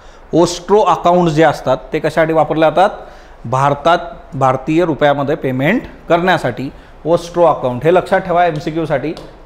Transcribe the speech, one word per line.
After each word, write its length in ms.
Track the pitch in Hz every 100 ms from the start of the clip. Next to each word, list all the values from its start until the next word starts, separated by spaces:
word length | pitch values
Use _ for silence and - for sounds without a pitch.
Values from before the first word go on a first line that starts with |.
| - - - 156
ओस्ट्रो 420 | 170 - - 208
अकाउंट्स 540 | 180 160 175 175 170
जे 80 | 151
असतात, 340 | 160 - - 135 -
ते 60 | 156
कशासाठी 340 | 151 165 160
वापरले 280 | 160 151 151
जातात? 300 | 156 160 202 - - - - -
भारतात 540 | 117 131 143 143 135 175 - - -
भारतीय 500 | 135 135 131 - 160
रुपयामध्ये 500 | 175 131 147 139 139
पेमेंट 480 | - 135 127 147 233 - - -
करण्यासाठी 640 | 170 185 170 127 113 135 - - - 151
ओस्ट्रो 380 | 170 - 175
अकाउंट. 400 | 165 - 127 123
हे 100 | 156
लक्षात 260 | 180 - 190
ठेवा, 260 | 180 170 175
एमसीक्यूसाठी 680 | 147 165 156 156 139 151 175 - -